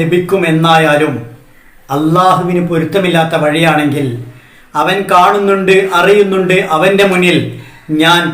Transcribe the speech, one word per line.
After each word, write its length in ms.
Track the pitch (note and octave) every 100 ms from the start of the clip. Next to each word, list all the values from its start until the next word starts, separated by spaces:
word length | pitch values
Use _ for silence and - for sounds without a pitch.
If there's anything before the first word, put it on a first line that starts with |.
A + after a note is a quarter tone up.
ലഭിക്കുമെന്നായാലും 1120 | E3 F3+ F3 F#3+ E3+ D#3+ E3 D#3+ D#3 D3 D3+ A#2+ - - - - - - -
അള്ളാഹുവിന് 760 | C#3 D#3 F3 F#3 F3+ F3 F3 E3+
പൊരുത്തമില്ലാത്ത 640 | E3 D#3 G3+ F3+ E3 D#3+ D#3+
വഴിയാണെങ്കിൽ, 640 | D3+ D#3 E3 D3+ D3 C#3 C3 A#2+ - - - - - D3
അവൻ 140 | E3 G3 F#3+
കാണുന്നുണ്ട്, 640 | F3+ F#3 G3+ G3+ G3 F#3 F#3+ F#3+ F3
അറിയുന്നുണ്ട്, 580 | F#3 G#3 G3 F#3+ F3+ F#3 F#3+ D#3
അവൻ്റെ 280 | F#3+ G3 G3
മുന്നിൽ 260 | F3+ F3+ D#3+ A#2 - - - - D#3
ഞാൻ 180 | E3 E3+ E3+